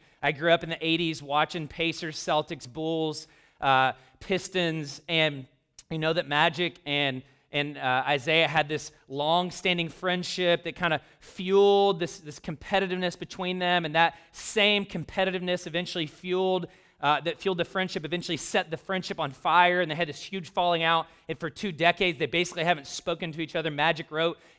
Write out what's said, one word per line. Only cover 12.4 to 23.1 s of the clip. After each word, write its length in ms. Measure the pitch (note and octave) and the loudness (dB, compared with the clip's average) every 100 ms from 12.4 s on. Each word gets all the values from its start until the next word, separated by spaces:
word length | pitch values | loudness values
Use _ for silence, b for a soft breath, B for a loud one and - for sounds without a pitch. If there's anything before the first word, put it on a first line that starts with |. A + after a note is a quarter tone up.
| - D#3+ - G3 F#3+ F#3 F3+ F3 | -10 -10 -2 0 0 -2 -2 -4
between 400 | E3+ - F3+ F#3 | -12 -6 -4 -2
them, 260 | F3+ F3+ E3 | 2 2 2
and 80 | |
that 220 | D#3 E3 B B | 2 2 B B
same 540 | - - G#3+ G#3 G#3 G3+ | -10 -4 2 4 4 0
competitiveness 840 | F3 D3 - F#3+ F3+ F3+ F3+ E3+ | -6 -6 -2 0 0 -2 -4 -2
eventually 400 | E3 F3 F3+ D#3 | -6 -4 -4 -6
fueled, 580 | - F3+ F3+ F#3 F#3 E3+ b b b | -6 -4 0 2 0 -4 b b b
uh, 220 | C#3+ D3 | 0 2
that 180 | D#3 D#3+ | 0 -4
fueled 200 | G3 F3+ | -2 -2
the 60 | E3 | -2
friendship, 400 | F#3+ F#3 F#3 D3+ | 0 -2 -2 -4
eventually 320 | F3 E3+ D#3+ | -6 -4 -4
set 340 | - G#3 F3 | -2 -2 -2
the 60 | D#3 | -6
friendship 420 | - F#3 - - | -4 -4 -4 -4
on 100 | D3+ | -6
fire, 520 | C3 E3 E3 F3+ F3+ | -2 4 6 6 6
and 100 | E3+ | 0
they 40 | D#3 | 0
had 140 | E3 | -4
this 140 | C3+ | -4
huge 260 | - F#3+ D#3 | -10 -10 -6
falling 320 | - F3 E3+ | 0 2 2
out, 240 | E3 E3 D#3+ b - | 4 2 0 b -10
and 100 | D#3+ | -8
for 120 | E3 | -8
two 200 | - G#3 | -6 -6
decades, 460 | D3+ E3 F3 F#3 C#3 | 2 2 4 0 0
they 80 | D3 | -2
basically 380 | E3+ F3 F3 | 0 -2 -2
haven't 240 | E3 D#3+ C3+ | 0 0 -2
spoken 440 | - - | -8 -6